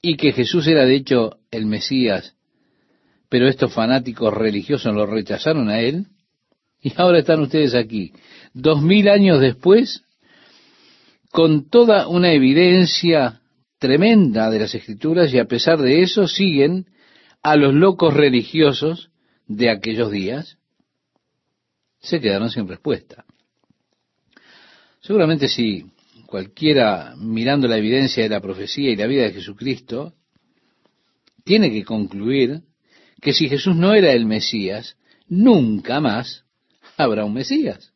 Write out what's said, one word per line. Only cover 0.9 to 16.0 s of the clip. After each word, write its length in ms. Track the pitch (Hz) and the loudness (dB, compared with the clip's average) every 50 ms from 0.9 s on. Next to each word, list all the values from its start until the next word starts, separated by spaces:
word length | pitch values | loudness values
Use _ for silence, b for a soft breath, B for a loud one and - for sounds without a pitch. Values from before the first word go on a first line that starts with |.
| 131 | 2
hecho 420 | 143 135 - 135 123 113 110 - _ _ _ | 0 0 0 0 0 0 -2 -6 _ _ _
el 140 | - 113 107 | -10 -6 -6
Mesías, 720 | 107 107 101 - - 135 131 123 110 98 90 - - _ _ _ _ _ _ _ _ _ _ _ _ _ _ _ _ _ _ _ _ | -4 -6 -6 -6 -4 -2 -2 0 0 -2 -4 -8 -14 _ _ _ _ _ _ _ _ _ _ _ _ _ _ _ _ _ _ _ _
pero 180 | - 123 123 135 | 0 2 2 2
estos 240 | 131 - 135 117 | 2 0 -4 -4
fanáticos 640 | - - 113 117 131 135 123 127 113 - 120 107 101 | -2 -4 -2 -2 -2 -2 -4 -6 -8 -4 -4 -4 -2
religiosos 600 | 107 110 110 104 101 87 - 143 123 - 120 104 | -2 -2 -2 -2 -4 -6 -6 -6 -4 -4 -4 -2
lo 120 | 104 107 | -2 -4
rechazaron 640 | 101 107 110 101 - 104 92 - 156 160 151 120 104 | -4 -4 -8 -6 -6 -10 -6 -4 -2 -2 -2 -2 -2
a 100 | 104 113 | -2 -2
él". 280 | 117 123 147 175 196 _ _ _ _ _ _ _ _ _ _ _ _ _ _ _ | -2 -2 -4 -6 -10 _ _ _ _ _ _ _ _ _ _ _ _ _ _ _
Y 100 | _ 139 - | _ -10 -2
ahora 240 | - 180 180 175 165 | 0 2 4 4 4
están 200 | 139 - 160 156 | 4 2 0 0
ustedes 340 | 151 127 151 156 151 131 117 | 0 -2 0 0 0 0 0
aquí, 380 | 123 113 107 113 107 90 - b b b b b b b b | -2 -4 -4 -6 -8 -8 -8 b b b b b b b b
dos 300 | b 127 127 156 156 147 | b -2 0 0 2 2
mil 260 | 143 165 196 214 196 202 | 2 4 4 4 4 4
años 320 | 202 202 196 190 165 139 | 4 6 6 4 4 4
después, 600 | 135 131 120 - - 180 196 233 247 - - - _ _ _ _ b b b b b b b b b b b b b b b b b b b b b _ | 4 2 0 0 4 4 4 4 4 0 -6 -16 _ _ _ _ b b b b b b b b b b b b b b b b b b b b b _
con 400 | - 165 165 160 156 151 135 _ | 0 2 2 4 2 0 -2 _
toda 380 | - 240 240 226 214 196 151 120 | 4 4 6 6 4 2 2 0
una 240 | 175 175 180 175 | 0 2 2 4
evidencia 1080 | 160 143 131 131 139 160 180 180 180 185 180 156 - - - 170 165 151 131 120 117 _ _ _ _ _ _ _ _ _ | 4 4 4 4 4 4 4 4 6 4 4 2 0 -2 0 2 2 2 0 -2 -4 _ _ _ _ _ _ _ _ _
tremenda 720 | - 131 131 151 190 226 226 214 185 131 104 110 110 110 | 0 0 2 4 4 4 6 6 4 4 2 0 -2 0
de 80 | 113 107 | 0 -2
las 160 | 110 101 - | -4 -4 -6
Escrituras, 580 | 110 - - 107 101 - 156 165 180 175 147 | -12 -12 -14 -16 -8 -4 -2 0 2 0 2
y 60 | 127 123 | 2 0
a 80 | 117 | 0
pesar 340 | - 123 117 - 165 165 156 | 0 -4 -2 0 0 0 2
de 220 | 139 127 139 165 | 2 2 2 2